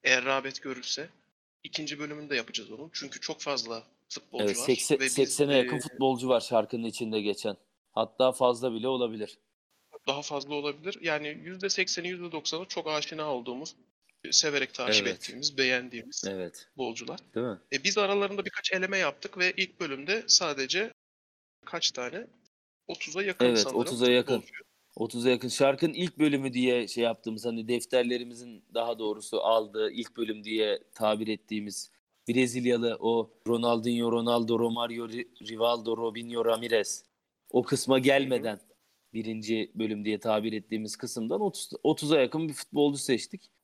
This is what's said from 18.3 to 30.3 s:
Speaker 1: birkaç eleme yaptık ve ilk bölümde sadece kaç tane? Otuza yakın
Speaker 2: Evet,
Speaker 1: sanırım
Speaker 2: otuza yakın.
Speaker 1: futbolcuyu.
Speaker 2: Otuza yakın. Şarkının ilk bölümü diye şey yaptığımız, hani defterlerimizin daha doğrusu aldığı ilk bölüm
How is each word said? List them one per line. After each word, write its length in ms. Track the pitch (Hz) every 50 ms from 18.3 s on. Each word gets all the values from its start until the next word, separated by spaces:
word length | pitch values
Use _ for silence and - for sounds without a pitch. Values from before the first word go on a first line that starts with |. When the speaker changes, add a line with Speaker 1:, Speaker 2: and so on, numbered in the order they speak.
| 202 196 190
Speaker 1:
birkaç 280 | 196 - - - -
eleme 260 | 190 185 185 185 196 190
yaptık 400 | 180 147 143 - - - - 185
ve 140 | 180 185 180
ilk 240 | - 190 185 - _
bölümde 440 | 180 151 135 135 139 156 202 226 -
sadece 640 | - - - 185 160 143 139 135 131 156 180 214 233 - _ _ _ _ _ _ _ _ _ _ _ _ _ _
kaç 240 | - - 170 - -
tane? 360 | - 131 123 123 - 190 240 - _ _ _ _ _ _ _ _ _ _ _
Otuza 360 | - 180 - - 156 151 185
yakın 240 | 202 196 180 - 123
Speaker 2:
Evet, 120 | 123 120 113
Speaker 1:
sanırım 220 | 101 - - 107
Speaker 2:
otuza 300 | 120 - 131 117 123 123
yakın. 240 | 123 123 120 - 127 107
Speaker 1:
futbolcuyu. 220 | - - - - - _ _ _ _ _ _
Speaker 2:
Otuza 340 | - 113 117 - 120 120 127
yakın. 180 | 123 117 - 123
Şarkının 460 | - - 139 139 139 131 170 165 139
ilk 240 | 160 180 165 - -
bölümü 340 | 151 151 143 139 135 131
diye 360 | 123 123 127 127 123 123 113 101
şey 160 | - 120 117
yaptığımız, 400 | 117 113 - - 113 110 107 110
hani 240 | 120 117 113 110 113
defterlerimizin 960 | 120 117 110 _ - 127 123 120 123 120 123 120 120 117 123 120 113 101 _ _ -
daha 240 | 117 117 117 117 110
doğrusu 420 | 113 107 107 110 - - - 104
aldığı 500 | - 101 113 113 110 104 98 110 110 104
ilk 260 | - 117 113 - _
bölüm 280 | 120 113 107